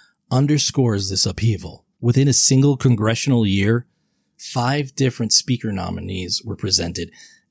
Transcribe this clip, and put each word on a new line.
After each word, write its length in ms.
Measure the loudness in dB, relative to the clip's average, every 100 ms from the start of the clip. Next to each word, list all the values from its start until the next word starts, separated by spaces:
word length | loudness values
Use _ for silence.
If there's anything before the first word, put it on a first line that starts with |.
| _ _ _
underscores 800 | 0 2 2 0 0 0 0 -2
this 160 | -2
upheaval. 640 | -2 0 0 0 -6 -16 _ _
Within 260 | 0 2 4
a 80 |
single 420 | 4 4 4 4 2
congressional 680 | 2 2 0 -2 0 0 2
year, 400 | 2 2 0 -2 _ _ _ _ _
five 580 | -8 -2 0 0 -4
different 380 | -2 -2 0 0
speaker 400 | 0 0 -4 -4
nominees 720 | -6 -6 -8 -8 -8 -6 -8
were 120 | -8 -8
presented, 540 | -2 -2 -2 -6 -10 -12 -20 _ _